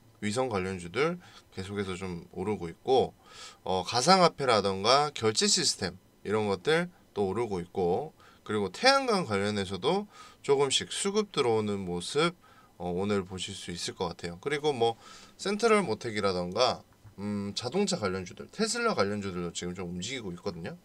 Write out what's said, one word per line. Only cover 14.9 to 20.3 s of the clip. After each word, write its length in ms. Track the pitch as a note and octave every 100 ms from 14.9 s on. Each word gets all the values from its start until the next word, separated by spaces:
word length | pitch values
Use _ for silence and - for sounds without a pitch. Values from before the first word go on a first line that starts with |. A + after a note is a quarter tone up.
| A2+ - - - -
센트럴 460 | F#3+ G#3 A3+ G#3
모텍이라던가, 1000 | D#3 G#2+ A#2+ G#2 G2 F2+ F2 G2+ B2 E2+ - _ - -
음, 340 | G#2 G#2 G2+
자동차 460 | G2+ B2+ F3+ G3+ F#3
관련주들, 480 | G2+ F#2 F#2 - -
테슬라 440 | - A3 A#3 A#3 E3
관련주들도 580 | G3 G#2 G2 F2+ F2
지금 220 | - F2 F2+
좀 140 | F2
움직이고 420 | F2+ G2+ C3+ G2+